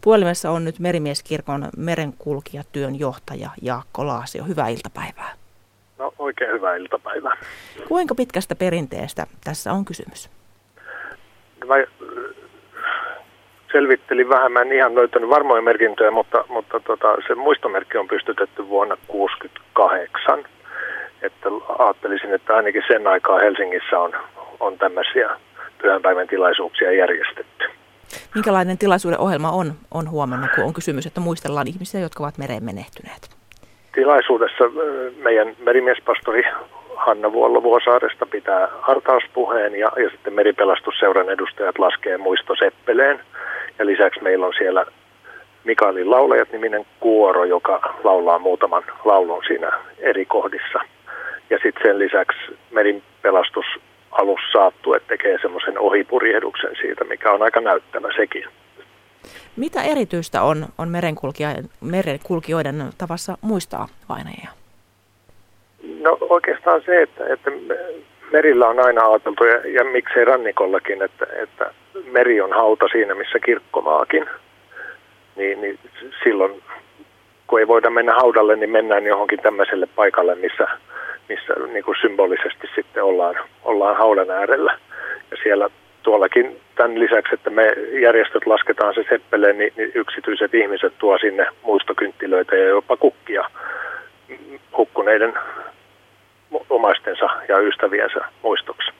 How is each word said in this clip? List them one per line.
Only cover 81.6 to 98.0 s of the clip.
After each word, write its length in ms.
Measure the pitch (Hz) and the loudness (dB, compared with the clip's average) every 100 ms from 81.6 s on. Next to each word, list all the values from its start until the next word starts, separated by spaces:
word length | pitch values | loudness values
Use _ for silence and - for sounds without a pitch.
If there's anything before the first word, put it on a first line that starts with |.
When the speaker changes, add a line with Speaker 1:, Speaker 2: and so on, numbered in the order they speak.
| 65 | -4
Speaker 2:
niin 100 | 113 | -6
kuin 140 | - 104 | -6 0
symbolisesti 640 | 113 98 95 90 - - 101 - | 0 2 2 2 -4 -6 -8 -8
sitten 280 | - - | -6 -2
ollaan, 320 | 98 92 87 87 - _ | 0 2 0 -2 -10 _
ollaan 340 | - 107 101 101 | -2 0 2 4
haudan 340 | 110 101 92 | 4 4 2
äärellä. 460 | 92 101 135 - - _ - - - - | -2 0 2 2 -2 _ -14 -12 -12 -14
Ja 60 | - | -4
siellä 260 | 107 101 101 _ _ _ | 0 2 0 _ _ _
tuollakin 580 | - 107 95 - 127 - _ - | 2 4 4 4 2 -4 _ 0
tämän 240 | 120 117 | 0 2
lisäksi, 340 | 113 113 - | 2 2 0
että 160 | - - | -4 -2
me 240 | 107 110 - 110 135 | 2 2 2 -2 2
järjestöt 440 | 120 117 107 107 - | 4 6 2 0 2
lasketaan 480 | 107 - 110 104 | 2 2 0 0
se 120 | 104 110 | 0 0
seppeleen, 480 | 113 - 110 104 101 | -2 0 2 4 4
niin, 160 | 107 - | 0 -2
niin 140 | 110 120 | -6 -4
yksityiset 580 | 107 - - 101 104 | -6 -6 -6 -2 0
ihmiset 400 | 117 101 98 92 - | 2 0 0 -2 0
tuo 200 | 107 95 | 2 4
sinne 300 | 107 98 95 - | 2 0 -2 -2
muistokynttilöitä 920 | - 101 - 101 101 - 98 92 90 95 | 0 0 0 -4 -4 -6 -2 0 2 2
ja 120 | 95 | 4
jopa 300 | 98 - 127 | 2 0 2
kukkia 520 | 143 - - 98 90 - - - - - - _ _ - - - _ - | 2 0 -8 -6 -6 -10 -14 -12 -12 -12 -16 _ _ -20 -20 -20 _ -2
hukkuneiden 560 | 113 - 101 107 113 110 - - - - _ _ _ _ _ _ _ - - | -2 0 2 2 2 -2 -8 -12 -16 -20 _ _ _ _ _ _ _ -8 -2
omaistensa 600 | 110 104 90 - 90 101 - - | 0 2 0 -2 -4 -4 -4 0
ja 120 | 98 | 2
ystäviensä 600 | 104 - 104 101 | 2 0 -2 0